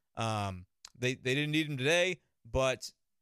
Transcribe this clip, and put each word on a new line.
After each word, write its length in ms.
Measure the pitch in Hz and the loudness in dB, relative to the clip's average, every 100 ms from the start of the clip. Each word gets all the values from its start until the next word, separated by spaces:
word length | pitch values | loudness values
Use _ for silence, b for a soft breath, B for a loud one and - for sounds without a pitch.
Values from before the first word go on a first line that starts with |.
| _ - | _ -4
Um, 480 | 113 110 101 92 90 _ - - | -2 0 -2 -6 -14 _ -20 -4
they, 180 | 127 131 | -2 -2
they 200 | 127 135 | 0 0
didn't 160 | 151 | 2
need 160 | 151 151 | 0 0
him 100 | 139 | -2
today, 420 | 131 170 180 175 _ _ 117 | 2 4 2 -2 _ _ -4
but 420 | 127 131 127 - - _ _ | 2 2 0 -6 -16 _ _